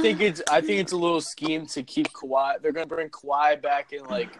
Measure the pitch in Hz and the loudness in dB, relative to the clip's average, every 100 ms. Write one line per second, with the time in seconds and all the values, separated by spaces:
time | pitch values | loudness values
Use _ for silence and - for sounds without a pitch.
0 | 220 175 208 151 - 156 160 202 185 180 | 6 4 2 0 2 2 2 0 0 0
1 | 170 165 - - 151 156 151 143 131 160 | 2 0 -2 -6 -4 -2 -4 -10 -4 -2
2 | 147 - 131 131 139 139 156 156 156 165 | -2 -4 -2 0 2 0 -2 -2 -4 -4
3 | 156 - 139 143 151 147 143 143 - 143 | -6 -8 -2 2 4 4 0 -2 -2 -10
4 | 131 123 120 | -6 -4 -4